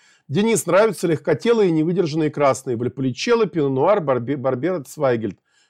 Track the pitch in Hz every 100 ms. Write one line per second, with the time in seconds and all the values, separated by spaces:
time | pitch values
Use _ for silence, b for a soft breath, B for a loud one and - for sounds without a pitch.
0 | b b - 151 226 208 180 185 220 165
1 | 175 151 180 165 233 233 185 156 160 180
2 | 165 160 151 147 139 127 135 117 123 -
3 | 131 123 - 233 190 165 139 131 165 214
4 | 143 123 117 147 131 123 160 180 127 151
5 | 135 117 107 - _ _